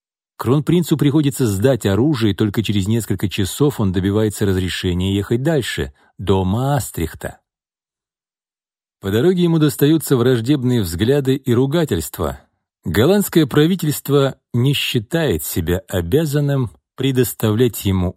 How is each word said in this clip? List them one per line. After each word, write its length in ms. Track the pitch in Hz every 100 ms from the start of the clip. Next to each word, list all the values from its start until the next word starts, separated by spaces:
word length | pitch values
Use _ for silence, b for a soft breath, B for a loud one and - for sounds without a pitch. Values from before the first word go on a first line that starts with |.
| _ _ _ -
Кронпринцу 600 | 110 147 151 175 156 156
приходится 500 | 143 156 139 - 123
сдать 400 | 95 131 123 107
оружие, 460 | 98 147 127 110
и 20 |
только 300 | 92 110 113
через 240 | 101 101 92
несколько 400 | 113 - 98 98
часов 500 | - 92 - 147 -
он 140 | 95
добивается 540 | 92 95 104 107 - 101
разрешения 680 | 92 92 - 92 87 95
ехать 300 | 101 98 120
дальше, 480 | 147 151 104 - 69 b b -
до 260 | 98 98
Маастрихта. 960 | 92 110 135 143 - - 82 - - - _ _ _ _ _ _ _ _ _ _ _ _ _ _ _ _
По 120 | 98
дороге 320 | 107 170 185
ему 160 | 170 165
достаются 560 | 151 - 143 160 - 131
враждебные 680 | 120 123 113 147 123 123
взгляды 540 | 87 85 113 143 131 135
и 180 | -
ругательства. 840 | 117 135 170 151 85 - - 76 67 _ _ _ _
Голландское 600 | - 80 143 208 190 170 143
правительство 920 | 147 156 190 151 - - 143 135 - _
не 200 | 120 131
считает 720 | 131 - 123 107 165 147 82
себя 380 | - 95 82 87 -
обязанным 840 | 92 85 143 160 143 143 139 117 - _ -
предоставлять 880 | 135 127 123 - 113 107 127 -
ему 260 | 101 95 90